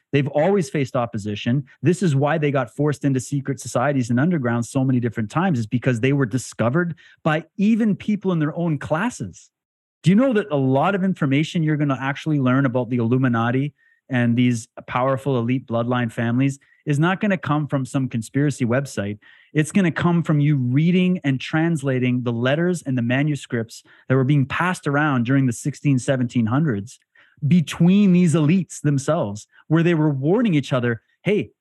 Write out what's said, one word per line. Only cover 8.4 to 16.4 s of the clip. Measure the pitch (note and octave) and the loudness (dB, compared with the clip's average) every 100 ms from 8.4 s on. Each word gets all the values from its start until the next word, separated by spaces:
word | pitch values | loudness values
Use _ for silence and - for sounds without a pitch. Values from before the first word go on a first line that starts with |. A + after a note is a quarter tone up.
| D3+ E3 | 0 -2
own | E3+ C#3+ | -4 -4
classes. | - D#3 A3+ - G2+ - - _ _ _ _ _ | -4 -4 -4 -6 -12 -14 -20 _ _ _ _ _
Do | - | 2
you | G3+ | 4
know | C4+ | 4
that | G#3+ F#3 | 2 0
a | D3 | 0
lot | C3+ C3 E3 | 2 2 2
of | G3 | 0
information | F#3+ F3 C3 C3+ D#3 F3+ | 0 0 0 0 0 -2
you're | D#3 D3+ | 0 0
gonna | D3 B2+ | 0 -2
actually | C3+ C#3 D#3 D3+ | -4 -6 -2 0
learn | B2+ C3 C#3 | 2 2 2
about | B2 A#2+ | 0 -2
the | B2 | -2
Illuminati | A2+ B2+ C3 A#2 A#2 B2+ C#3+ - _ _ - | 0 2 2 0 0 -2 -4 -8 _ _ -6
and | B2+ A#2+ A#2 | -2 0 2
these | B2 A#2+ - - - | 2 0 -6 -16 -6
powerful | B2 C3 C3 C#3+ C3 | -2 0 -2 -2 -2
elite | A#2 B2+ - | 0 -4 -2
bloodline | A#2 A#2 B2 A#2+ | -4 -2 -2 -2
families | A#2+ A#2 A#2+ | -2 -2 0